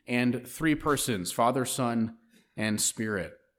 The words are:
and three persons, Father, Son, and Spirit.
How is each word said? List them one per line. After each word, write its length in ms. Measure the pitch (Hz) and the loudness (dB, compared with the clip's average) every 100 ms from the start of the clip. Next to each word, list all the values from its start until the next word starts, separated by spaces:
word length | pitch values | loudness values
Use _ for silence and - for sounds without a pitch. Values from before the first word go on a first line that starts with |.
| - | -4
and 400 | 123 123 120 - | 0 2 0 -6
three 300 | - 156 151 | -2 0 2
persons, 560 | 156 135 - 101 87 | 2 0 0 -2 -2
Father, 320 | - 120 131 | 2 2 2
Son, 500 | 123 - 120 117 113 - _ _ _ - | 0 0 0 0 -2 -4 _ _ _ -4
and 240 | 107 104 | -2 0
Spirit. 540 | - - 110 101 80 - _ | 0 -2 -2 -4 -6 -10 _